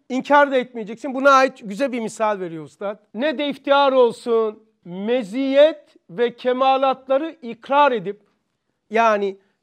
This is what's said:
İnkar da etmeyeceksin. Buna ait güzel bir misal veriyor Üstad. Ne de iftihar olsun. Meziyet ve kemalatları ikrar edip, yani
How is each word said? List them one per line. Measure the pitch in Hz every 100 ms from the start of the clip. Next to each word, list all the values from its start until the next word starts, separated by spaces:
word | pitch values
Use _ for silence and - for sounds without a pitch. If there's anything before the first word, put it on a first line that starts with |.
| -
İnkar | 254 - 285 285
da | 262
etmeyeceksin. | 247 233 208 233 294
Buna | 262 277
ait | 269 269 269
güzel | 220 202 277
bir | 240
misal | 220 - 214 202
veriyor | 175 160
Üstad. | 147 - 202 214 _
Ne | 208 302 277
de | 294
iftihar | 277 285 277 277
olsun. | 262 240 - 247 226 220 214 _ _
Meziyet | 175 180 208 254 190 247 269 277 302 302 _ _ -
ve | 170 240 240
kemalatları | 254 254 269 269 269 262 262 269 320 277
ikrar | 233 226 - 277 285
edip, | 233 180 208 _ _ _ _ _ _ -
yani | 214 226 208 196 196 _ _